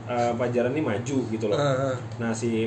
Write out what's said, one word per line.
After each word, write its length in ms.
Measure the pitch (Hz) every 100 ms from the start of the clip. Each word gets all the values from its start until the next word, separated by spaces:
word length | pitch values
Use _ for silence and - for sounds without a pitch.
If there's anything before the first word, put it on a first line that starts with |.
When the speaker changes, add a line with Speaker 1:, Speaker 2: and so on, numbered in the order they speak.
| 117
Speaker 1:
eh, 240 | 123 120
Pajajaran 380 | 117 123 120 120
ini 100 | 143
maju 340 | 147 101 123 135 113
gitu 180 | 110 110
loh. 100 | -
Speaker 2:
Heeh. 360 | 143 131 135 123 110 -
Speaker 1:
Nah, 140 | 117
si 160 | 110 117 113